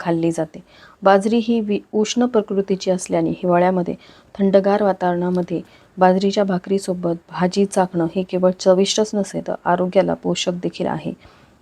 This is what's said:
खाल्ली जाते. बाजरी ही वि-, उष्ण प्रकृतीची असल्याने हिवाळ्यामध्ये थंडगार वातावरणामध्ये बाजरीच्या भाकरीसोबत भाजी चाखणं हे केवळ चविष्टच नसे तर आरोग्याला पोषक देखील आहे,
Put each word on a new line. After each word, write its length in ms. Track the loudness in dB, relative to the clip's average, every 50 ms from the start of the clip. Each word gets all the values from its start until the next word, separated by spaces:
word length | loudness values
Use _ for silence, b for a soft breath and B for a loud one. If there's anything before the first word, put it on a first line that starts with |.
खाल्ली 300 | -2 -2 0 0 0 0
जाते. 340 | 0 -2 -4 -6 -8 -14 -20 b b b b b b b 2
बाजरी 360 | 4 4 4 4 2 0 0
ही 220 | 2 0 0 0
वि-, 180 | 0 -2 -2 -4 -4 _ -2
उष्ण 340 | -2 -2 0 0 0 0
प्रकृतीची 640 | 2 2 0 0 0 -2 -2 -2 -2 -2 -2 -2 -2
असल्याने 400 | -2 -2 -2 -4 -2 -2 0 -2
हिवाळ्यामध्ये 640 | -2 -2 0 0 2 4 4 2 2 0 -2 -4 -6 -8 b b b b b b b -2
थंडगार 440 | 0 4 4 4 4 4 2 2 2
वातावरणामध्ये 1040 | 0 0 0 0 -2 0 0 0 0 0 -2 -2 -2 -4 -6 -8 -10 -18 -20 _ _ _ 2
बाजरीच्या 460 | 4 4 4 4 2 0 0 0 0
भाकरीसोबत 680 | 0 0 -2 -2 -2 -4 -4 -2 -4 -6 -4 -4 -4 -4 -4 -8 -12
भाजी 340 | -4 -2 -2 0 2 2 0
चाखणं 420 | 2 2 0 0 0 0 -2 -2 -2 -2
हे 60 | -4 -4
केवळ 280 | -4 -2 0 2 2
चविष्टच 600 | 0 2 2 4 4 4 4 2 0 -2 -2 -2 -2
नसे 260 | -4 -4 -4 -6 -8
तर 140 | -8 -6 -8 -6 -2
आरोग्याला 500 | 0 0 0 0 0 2 2 2 2 0
पोषक 380 | -4 -4 -4 -4 -2 -2 -4 -4
देखील 340 | -4 -4 -6 -6 -4 -4
आहे, 260 | -4 -4 -4 -6 -8 -10 -12 b b b b b b b b